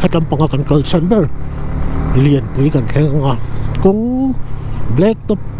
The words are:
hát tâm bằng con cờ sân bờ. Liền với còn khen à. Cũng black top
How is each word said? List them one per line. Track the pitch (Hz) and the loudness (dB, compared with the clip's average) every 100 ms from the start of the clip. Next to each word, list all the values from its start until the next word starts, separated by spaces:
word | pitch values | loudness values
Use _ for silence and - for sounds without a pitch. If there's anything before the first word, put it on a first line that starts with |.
hát | 185 | 0
tâm | 165 160 | 0 0
bằng | 143 160 | 0 0
con | 135 | 0
cờ | - 151 | 0 0
sân | 131 170 175 | 2 0 2
bờ. | 220 147 - - - - - - - - 131 | 2 0 -2 -4 -4 -4 -2 -2 -2 0 2
Liền | 143 139 110 127 | 4 2 0 0
với | 143 | 0
còn | 147 110 | 0 0
khen | 139 151 147 | 2 2 2
à. | 139 117 - - - - | 0 0 -2 -2 -2 2
Cũng | 190 208 240 254 269 247 - - - - 104 123 | 2 2 0 0 0 -2 -2 -4 -4 -2 0 2
black | 208 226 - | 2 0 -4
top | 208 - | -4 -6